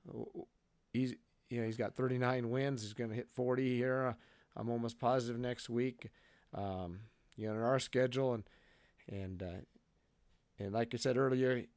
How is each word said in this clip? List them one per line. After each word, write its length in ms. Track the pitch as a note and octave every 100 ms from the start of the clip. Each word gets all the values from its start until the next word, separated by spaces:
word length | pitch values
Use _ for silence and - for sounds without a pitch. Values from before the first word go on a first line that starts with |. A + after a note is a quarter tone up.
| -
w-, 200 | A#2 -
w-, 180 | - - _ _ _ _
he's, 220 | A#2+ B2+ - _ _ -
you 100 | A#2+
know, 60 | A2+
he's 100 | A2+
got 180 | A2 -
thirty-nine 540 | B2+ B2 B2 B2+ A#2
wins. 320 | B2+ C#3 B2+
He's 120 | G#2+
gonna 200 | G#2+ A#2
hit 140 | A2+ -
forty 420 | - B2+ B2+ C3 B2
here. 400 | B2+ C3 C3 A#2 - - _ -
I'm 140 | A2+
almost 300 | A#2 A#2 A#2
positive 380 | A#2+ C3 A#2+ A#2+
next 300 | B2 A#2+ -
week. 380 | A#2 B2+ A#2 A2 _ - - _
Um, 480 | - G2 F#2 F2 F#2 A2 _ _ -
you 120 | G#2+
know, 80 | A2
in 60 |
our 180 | A#2 C3
schedule, 540 | - B2+ B2+ B2+ C3 A2+
and, 80 | - - - - _ _ -
and, 340 | G2 F#2+ F#2
uh, 180 | F#2 F#2 - _ _ _ _ _ _ _ _ -
and 140 | G2+
like 200 | A2 A#2
I 40 | A#2+
said 200 | C3 B2
earlier, 480 | C3+ B2+ B2+ B2 -